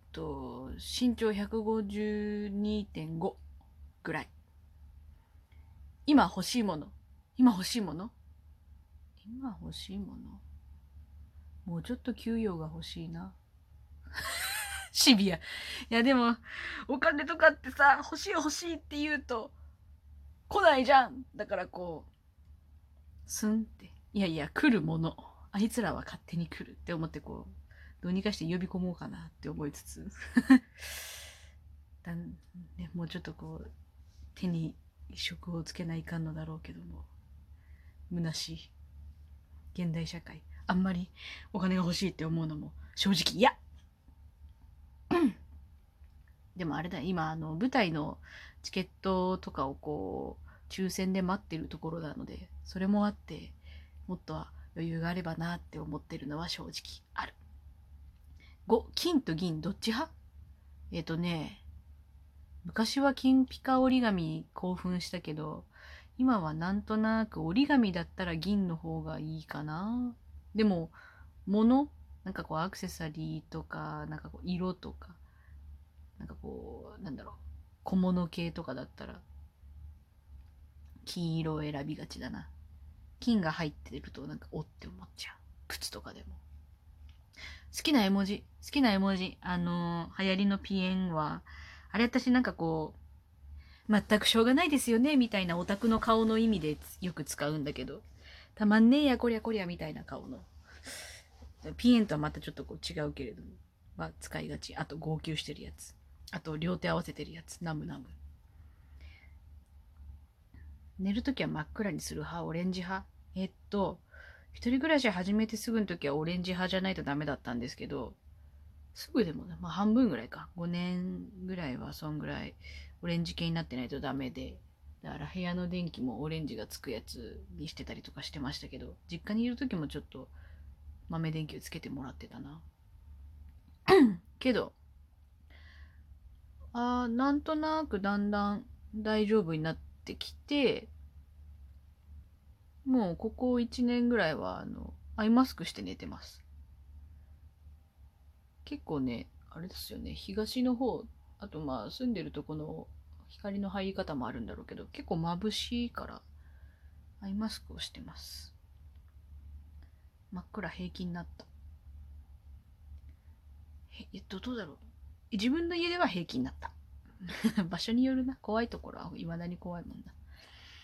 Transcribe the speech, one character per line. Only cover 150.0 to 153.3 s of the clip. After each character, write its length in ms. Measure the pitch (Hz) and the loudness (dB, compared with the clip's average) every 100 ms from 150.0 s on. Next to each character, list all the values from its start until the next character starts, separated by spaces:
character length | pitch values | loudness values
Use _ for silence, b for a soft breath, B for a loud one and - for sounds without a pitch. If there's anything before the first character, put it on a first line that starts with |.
| - | -8
東 500 | 147 - 196 220 254 | -10 -6 -4 -2 2
の 100 | 247 | 2
方、 300 | 240 254 151 - - - - | 4 0 -2 -6 -18 -20 -16
あ 120 | 202 | -10
と 100 | 151 | -6
ま 280 | 147 127 107 | -4 -4 -6
あ、 40 | |
住 160 | - 254 | -4 -2
ん 60 | |
で 100 | 196 | -2
る 80 | 147 | -4
と 120 | 147 | -8
こ 120 | 147 156 | -8 -8
の 320 | 156 160 - - - - | -6 -10 -12 -18 -20 -20
光 320 | - | -20